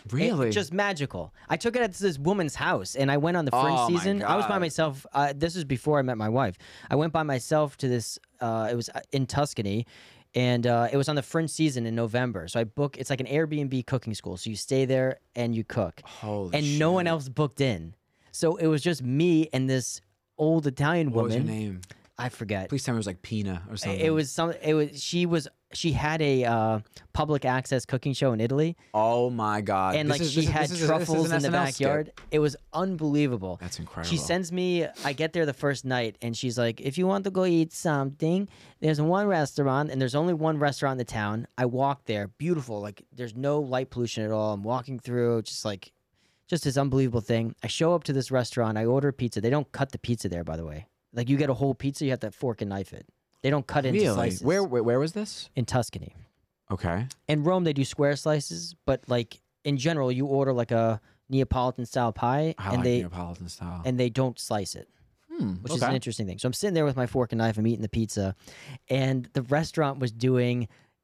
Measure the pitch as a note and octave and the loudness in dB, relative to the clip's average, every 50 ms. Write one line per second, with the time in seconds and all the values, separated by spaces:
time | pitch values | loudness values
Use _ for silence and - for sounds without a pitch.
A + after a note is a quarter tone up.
0 | - G2+ A#2+ C#3 F#3+ B3 A3 D3 B2+ A2+ G#2 G#3 F#3 D3 E3+ G3 G3+ G3+ G3 C#3+ | -8 -4 0 0 2 2 2 2 2 2 2 0 -2 -2 0 0 0 0 0 -2
1 | C#3+ - - F#2 D#2+ - - - - - - E3 - A#3 G#3+ B3 A#3+ G#3+ F3+ - | -4 -6 -6 -8 -10 -10 -14 -12 -6 -4 -4 -2 0 0 0 0 0 0 -2 0
2 | G3 G3 D#3+ C#3 C#3 F3 G#3 G3+ E3+ C#3+ - - C#3+ E3+ F3+ A#2 F#2 - - C3+ | -2 -2 0 0 0 0 2 2 0 -2 -2 -2 0 0 0 0 -2 -4 -2 0
3 | C3+ C#3 C#3 D3 C#3+ E3+ F3+ F3 D#3 C#3 - B2+ C3 C#3 C#3 B2+ A#2+ A#2 - F3 | 2 2 2 2 2 2 2 2 0 2 2 4 4 4 4 4 4 4 2 2
4 | F3 G3 G3+ G3+ G3 G2+ E3 G#3 G#3+ G#3+ G3+ F#3+ F3 D#3+ - - D#3+ D3+ C3+ C3+ | 2 0 0 0 0 0 2 2 2 0 0 0 0 -2 0 0 0 0 -2 -6
5 | - - - C#3 C#3+ C#3+ C#3+ C#3 D#3+ E3+ E3 F3+ D#3 C3+ C3+ A#2+ - D3+ D3+ C#3+ | -10 -4 0 2 2 2 2 0 -2 -2 -2 -2 -4 -2 -2 -2 2 2 2 4
6 | C3 B2+ B2 A2 G#2+ G#2+ A2+ C3 C3+ G2 F2+ - - - - - - - - C#3 | 2 2 0 -2 0 0 2 2 2 0 -2 -6 -12 -20 -20 -14 -6 -2 0 2
7 | D#3 E3+ D3 E3 D#3 D3 C3+ B2 - - D#3+ D3+ D3+ C#3 - - - B2+ B2 A#2+ | 2 2 0 0 0 0 -2 -2 0 2 2 2 2 0 -2 -2 -2 0 0 0
8 | A2+ - - - _ _ _ - B2 A2+ A2+ A2+ A2 G#2+ A#2+ A#2+ A2+ - - - | -2 -4 -10 -12 _ _ _ -6 -4 -2 0 0 0 0 -2 -2 -4 -6 -8 -12
9 | - _ - C#3 C3 - - C#3 D3 C#3+ - - G#2 G2+ G2+ A2+ A#2+ - - - | -8 _ -2 -2 -2 0 0 0 0 0 -2 -4 -2 -2 -2 -2 -4 -6 -10 -20
10 | - - - - _ _ - B2 B2 B2 B2 A#2+ A#2 B2 A#2+ A#2 A#2+ A#2 C3 C#3 | -20 -20 -20 -20 _ _ -2 0 2 2 2 2 2 2 4 4 2 2 2 0
11 | C#3 D3 D3+ C#3+ B2 - - E3 E3 C#3+ - - D#3+ D#3 C3 B2+ A#2 A2+ A2+ A#2 | 0 0 0 -2 -2 -2 -2 -2 -2 -2 0 0 0 2 2 0 -2 -2 0 0
12 | A#2 A2 G#2+ B2 B2+ B2 G#2+ F#2 D#2+ F2 - A#2 A#2 G#2+ - C#3+ C#3+ C#3 - C3 | 0 0 0 0 0 0 -2 -4 -6 -4 -2 -2 -2 -2 -2 -4 -4 -4 -4 -6
13 | C3 - C#3+ A#2+ C3 A#2 C3+ D3+ D#3+ D3+ D#3 D3 C#3+ C3 C3 B2+ A#2+ - C#3 B2 | -6 -4 -4 -4 -2 -2 0 0 0 0 0 -2 -2 -2 -2 -4 -2 -2 -4 -4
14 | - A2+ G#2+ - - F#2 F#2 F#2 - A2 A2 G2 - - C3+ C3 C3+ B2 C3 C3 | -2 -4 -8 -8 -8 -10 -10 -8 -8 -8 -8 -6 -4 0 2 2 2 2 2 2
15 | C3 C3 - - _ _ - A#2+ A#2+ A#2 A#2 A2+ G#2+ - - B2 G2 E2 - - | 2 0 -2 -4 _ _ -6 -4 -2 -2 0 -2 -4 -2 -2 -2 -2 -2 -4 -10
16 | - - - - - G#2+ G#2 G#2 G2 F2 F2 D3 D3 C#3+ D3 D3+ D#3 E3 F3+ F#3 | -20 -20 -16 -10 -8 -6 -4 -4 -4 -2 -2 0 0 0 2 2 2 2 2 2
17 | F3 E3 E3 D#3+ C3+ C3 A#2+ - D3+ C3+ - - C#3 C3 G#2+ E2+ E2 E2 G2 _ | 2 0 0 -2 -4 -4 -2 -2 -2 0 0 0 0 0 0 -2 -6 -10 -16 _
18 | _ _ _ _ _ _ - - E3+ D#3+ E3+ - E3 D#3+ D#3 D3 - F3 E3+ C3 | _ _ _ _ _ _ -4 0 0 2 2 4 2 2 4 2 2 0 -2 -2
19 | B2+ B2 C3 D3 E3+ F3+ E3+ D#3 D#3+ D#3 - C3 C3 C3 C3 C3 A#2+ - - - | -2 0 2 2 4 4 4 4 4 2 0 0 0 2 0 0 -2 -4 -8 -12
20 | _ _ _ _ _ _ _ - D#3 D#3 E3 E3 D3 C#3+ B2+ - C#3+ D3 F3 F3 | _ _ _ _ _ _ _ 0 2 2 4 4 2 0 0 0 2 2 2 2
21 | D#3+ C#3+ A#2 A2+ A2+ A2+ A2 B2 A#2 A2 A2 A2 G#2+ G#2 F#2+ F2+ F#2 - - _ | 2 2 2 2 2 2 2 0 0 0 -2 -2 -4 -4 -6 -8 -12 -16 -20 _
22 | _ _ _ - B2 B2+ - - A#2 G2+ G#2+ F#2+ F#2 - C#3+ C3 - C3+ A#2+ A2+ | _ _ _ -8 -8 -8 -6 -6 -6 -4 -4 -4 -2 -4 -4 -4 -2 -2 -2 -2
23 | G#2 G2+ F#2 - - - A2+ G#2+ G2+ G2 F#2 F2 F#2 G2 A2 G2+ - G2+ G2 F#2+ | -2 -4 -6 -10 -8 -6 -4 -4 -2 -4 -4 -6 -8 -10 -10 -8 -6 -4 -2 0
24 | D#3+ D#3+ D#3+ D#3 D3+ C3+ - - E3 E3+ E3 - - D#3 D#3 D#3 D3+ C#3+ C#3+ C#3 | 0 2 2 2 0 -2 -2 -2 -2 -2 -2 -2 0 2 2 2 2 0 -4 -8
25 | - - - F3 F3 F3 E3+ D#3+ C3 - - _ _ - - - - E3 C3+ B2 | -6 -2 0 0 2 2 2 0 -2 -4 -12 _ _ -14 -8 -2 0 0 0 0
26 | C3+ D3+ D#3 D#3+ D#3 C#3+ C3+ C3 B2 A#2 A#2 A2+ A2 A2+ A2 G#2+ G#2+ _ - - | 0 0 0 2 2 4 4 4 4 4 2 2 2 2 2 0 -4 _ -18 -20
27 | - _ - - D#3 D3+ D3+ C#3 - B2+ B2+ C3 B2 - C3+ B2 - - - B2 | -16 _ -2 -2 0 2 0 0 2 0 0 0 0 0 -2 -2 -2 -2 -4 -2
28 | - D3 C3 - C#3+ C3 A#2 G#2+ A2+ A#2+ C3+ C#3+ D#3 E3 E3+ - - _ - G#2+ | 0 -2 0 2 2 2 2 2 0 2 2 2 0 0 -2 -6 -8 _ 0 2
29 | A2 A2+ A#2 A#2+ B2 B2 B2 A#2 A2 G#2+ G#2 G#2+ G#2 G2+ G2+ F#2+ F#2+ F#2+ F#2 D#3 | 4 4 4 4 2 2 0 0 0 0 0 0 0 0 2 2 2 2 2 2
30 | D3+ D3 D3 C#3+ E3+ D3+ C3+ E3 D#3 D3 - D#3 D3+ C#3+ F3+ E3+ D#3+ D3+ D#3+ E3 | 2 0 0 0 0 0 0 2 2 2 2 2 2 0 0 0 2 2 2 2
31 | F3 D3 D#3+ D#3+ D#3+ E3 E3 D#3+ C#3+ C3+ - C#3+ C#3 C3+ B2+ - C3+ C3+ D3 D3+ | 2 2 2 2 2 2 2 2 2 2 2 2 2 0 0 2 2 2 2 0
32 | D#3 - - - - - - D3+ D3+ D3 C#3 - - - - D#3+ F#3 F#3+ F#3 D#3 | -2 -4 -10 -20 -6 0 2 2 2 2 0 -4 -12 -6 -4 -2 -2 -2 -2 -2
33 | D#3 D3 C#3+ D3 D3 C3+ B2 G#2 F#2+ F#2 F2 - F2+ F2+ - - E2 - - E2+ | 0 2 2 4 2 2 0 -2 -4 -6 -8 -8 -10 -10 -10 -10 -10 -10 -8 -6
34 | E2 E2+ E3+ D3 C#3+ D#3 F3+ F#3 F#3+ E3 F3 F3+ F3+ F3+ F3 F3 D#3+ - - - | -4 -2 -2 -2 0 0 0 -2 -2 -2 -2 -2 0 2 2 0 0 -2 -4 -4
35 | - C#3+ C#3+ B2+ D#3 D#3+ - F3 D#3+ D3 B2+ - - C#3+ C#3 C3 - C3 B2+ B2 | -4 -4 -2 -2 -2 -2 0 0 0 0 0 0 0 0 0 -2 -2 -2 0 0
36 | A#2 A2 G#2 - - A#2 A2+ - - B2+ A2+ A#2+ A#2+ A#2 A2+ - - C#3 C3+ F3 | 0 -2 -4 -6 -6 -6 -4 -2 -4 -2 0 0 0 0 0 -2 -4 -4 -2 0
37 | F3+ F#3 G3 G3+ F#3+ G3 F#3+ F#3+ F#3 F#3 E3+ E3 D#3+ E3 - - - F3 D3+ C#3 | 2 2 2 0 0 -2 0 2 2 4 4 4 2 2 -2 -4 0 0 2 2
38 | C#3 C#3 C#3+ - D#3+ D#3+ F3 F#3+ G3+ - - - - - - - - D#3 D#3 D3 | 0 -2 -2 -2 0 2 2 2 0 -4 -8 -16 -20 -20 -8 -2 0 0 2 2
39 | D3+ D#3+ F3+ G3 G#3 G3+ F#3+ D#3+ D3 C3+ - - C#3 C3+ C3 C#3 D3 D3 C3 C3 | 2 2 4 2 2 2 2 2 0 0 0 0 2 2 2 2 0 0 0 -2
40 | C3+ B2 A#2+ D3 D#3+ F3+ F3 D3+ D#3+ D#3+ D#3 D3 D3 C#3+ C3+ - D3+ C#3 C3 B2+ | 0 0 0 0 0 2 0 0 0 0 2 2 0 0 0 0 -2 -2 -2 -2
41 | A#2+ - - A2+ G#2 G#2 G#2+ A2+ A#2 - _ - B2+ B2 A#2+ B2+ C3+ C#3 C#3 - | -4 -4 -4 -2 -2 -2 -2 -4 -6 -6 _ -2 -2 0 2 2 0 0 0 -2
42 | _ - A2 G#2 G2+ G2 - - D3 E3+ F3 D#3 B2+ B2 A2 G#2 G2+ G#2 G2 - | _ -4 -4 -4 -4 -6 -8 -4 -2 -2 0 -2 -2 -6 -6 -8 -8 -8 -10 -14
43 | - _ - - B2 A#2 G#2+ B2 C3+ C#3+ D3 D3+ D3 B2+ B2+ B2+ C3 - - B2 | -20 _ -12 -10 -10 -10 -6 -4 -2 0 0 0 0 0 -2 -2 -2 -2 -4 -4
44 | A#2+ A2+ - A2+ G#2+ G#2+ A2 G#2+ G#2+ G#2+ G#2+ G2+ G2+ A2 B2 B2+ A#2+ C#3 C3+ A#2 | -4 -4 -2 -2 -2 0 0 0 0 0 -2 -2 -2 -2 -2 -2 -4 -6 -10 -10
45 | - B2 A#2+ B2 A#2+ A#2+ A#2 A2+ G#2+ - - - - A2 G2+ F#2+ - - _ _ | -8 -4 -2 0 2 2 2 0 -2 -4 -8 -6 -6 -6 -6 -6 -10 -16 _ _
46 | _ _ _ _ _ _ _ _ _ - F3+ D#3+ - C#3+ B2 C#3 C#3 C#3 B2+ C3+ | _ _ _ _ _ _ _ _ _ -4 -4 -2 0 0 0 2 2 2 4 2
47 | C3+ B2 A#2 A#2 G#2 - A#2 A2+ A2+ A2+ - _ - A2+ - - D#3+ E3 F3 E3+ | 2 2 2 0 0 2 0 0 0 -2 -6 _ -8 -4 0 2 2 4 2 2
48 | - - C#3 C3+ B2 - C3 B2+ A#2+ - - B2+ A#2 A2 A2 G#2+ A2+ A#2 B2+ C#3 | 2 0 0 0 0 0 0 0 0 0 0 0 0 2 2 2 2 4 4 4
49 | C#3+ C#3+ - - B2 A#2 - G#2+ G2 A#2 C3+ D3+ C#3 - - - C3+ C3 - - | 4 2 0 0 -2 -2 -2 0 0 2 2 2 0 -2 -4 -4 -4 -4 -4 -6
50 | - - A#2+ A2 - G2 F2 E2+ E2 D#2+ D#2 D#2+ E2 D#2 D2+ D#2 G#2+ - _ _ | -2 -2 -2 -2 -2 -4 -4 -4 -6 -6 -6 -6 -6 -8 -10 -12 -14 -16 _ _
51 | _ _ - A#2+ A#2+ A#2+ C#3 C#3 D3+ C#3 B2+ A2 C#3 C3+ C3 - - C#3 C#3 - | _ _ -6 -4 0 2 2 2 2 2 2 2 2 0 0 0 -2 -4 -2 -2
52 | D#3 C3+ C3 - - G#2 - - - B2+ A2 - A2+ G2+ G2 G2 F#2+ - - - | -2 -2 -2 -2 -4 -6 -6 -4 -4 -4 -2 -2 -4 -4 -4 -4 -6 -8 -10 -18
53 | - _ _ _ _ _ _ _ - C3+ D3 D3 C3 - - D3 C3+ C3 - G#3 | -18 _ _ _ _ _ _ _ -2 0 0 0 0 0 0 0 2 2 2 4
54 | G#3 C3+ G#2 G#2+ A#2+ A#2 F#2+ F#2 - C3+ F3 G3+ G3 E3+ B2 A#2+ A2 A#2 A#2+ C3 | 4 4 2 2 2 0 -2 0 0 2 2 2 2 2 2 2 2 4 2 2
55 | D3 D#3+ - A3 G#3+ G#3 - - - - - C#3 A#2 - - B2+ A2+ - - - | 2 0 -2 -6 -6 -8 -10 -14 -14 -8 -4 -4 -2 0 0 0 0 -2 -6 -12
56 | - - - - - - _ _ _ _ _ _ _ - F#2+ - - F2 E2+ F#2+ | -12 -14 -18 -20 -20 -20 _ _ _ _ _ _ _ -8 -6 -2 -2 0 0 0
57 | B2 C3 - _ _ - D#3 D3+ D3 E3+ F#3 F#3 F3 D#3+ C#3+ C#3 C3+ - - - | -2 -6 -8 _ _ -2 0 0 2 2 2 2 2 2 2 0 0 -2 0 2
58 | C#3+ C#3+ D3 C#3 - D#3+ D3+ D3 C#3 - E3+ E3+ E3+ - - - - - C3+ - | 2 2 2 0 0 0 0 0 -2 -4 -8 -10 -12 -12 -14 -6 -2 -2 -2 0
59 | - - B2 A#2+ A#2 - - - _ _ _ _ - D3 C#3+ C3 A#2+ E3 E3 D3+ | 0 0 0 0 0 -2 -8 -20 _ _ _ _ -2 -2 0 0 0 0 0 2
60 | C3+ B2+ B2+ B2+ C#3 C#3+ C3+ C#3 C#3 C3+ C3 A#2+ A#2 - A#2+ A2+ A2+ A2+ A2+ G#2+ | 0 0 0 0 0 2 2 2 2 2 2 2 2 2 2 4 4 4 2 0
61 | - _ _ _ _ - C3 C3+ C3 - - B2+ B2 B2+ B2 - A#2+ - - C3 | -4 _ _ _ _ 0 2 2 2 2 2 2 2 0 0 -2 -6 -2 0 0
62 | A#2+ A#2 G#2 - - A#2+ B2+ D3 D#3 D#3+ D#3+ - F#2+ G2 A#2 B2+ B2 B2 A#2+ G2+ | 2 0 0 0 2 2 2 2 2 0 -2 -4 -4 -2 0 2 2 2 2 2
63 | F2+ F2 E2+ F2 F2 F2 F2 - F2+ E2+ - - F2+ F2 F2 F2 F2 C3 B2+ B2 | 0 -2 -6 -8 -8 -8 -10 -10 -12 -12 -12 -10 -10 -8 -8 -6 -4 -2 0 0
64 | B2+ B2 G#2+ C3 C3 B2+ A#2 - - - A2+ G#2 F#2+ - - - - _ _ _ | 0 0 0 0 0 -2 -2 -6 -6 -4 -2 -2 -2 -4 -8 -12 -14 _ _ _
65 | _ _ _ _ _ - E4 F4 D#3+ G2+ F2+ F2+ G2+ B2+ D3+ B2+ - B2 C3+ B2+ | _ _ _ _ _ -10 -6 -4 -4 -4 -4 -4 -4 -4 -2 0 0 0 0 0
66 | - B2 A2 - A2 F#2+ F2+ G2 - B2+ A#2+ - - G#3 F3+ E3 D3+ C#3+ B2+ C3 | -2 -4 -6 -6 -6 -6 -6 -4 -4 -4 -2 -2 -2 0 2 2 2 2 2 0
67 | B2 A#2 - C3 B2 - - A2+ A2+ A2+ G#2+ A2 A2 A2+ A#2 G#2 A2 G#2 - A#2 | -2 0 0 0 0 0 0 0 0 0 2 2 2 2 0 0 -2 -2 -2 -2
68 | A2+ G#2 - G#2 G2 F#2 F#2+ - - - - - - - C3+ - _ - B2+ C3+ | -2 0 0 0 0 -2 -2 -6 -10 -20 -20 -20 -18 -18 -18 -14 _ -2 -2 0
69 | C3 C3+ C3+ C3 B2 - - D3 B2 A#2 C#3+ D3+ D#3+ - - E3 D#3 C#3 C3+ C3+ | 0 0 0 -2 -4 -4 -6 -4 -2 0 0 0 0 0 0 0 0 0 0 -2
70 | B2+ A#2+ A2 A#2 B2 B2+ B2+ B2 B2 B2 B2 B2 A#2 - _ - _ _ _ _ | -4 -4 -2 0 2 4 4 4 4 2 2 0 -2 -6 _ -16 _ _ _ _